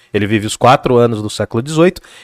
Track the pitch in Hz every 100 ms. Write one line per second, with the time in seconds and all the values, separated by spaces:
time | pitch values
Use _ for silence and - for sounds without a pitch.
0 | _ 104 101 107 104 - 120 143 - 123
1 | 120 110 107 - 104 113 135 156 175 -
2 | - -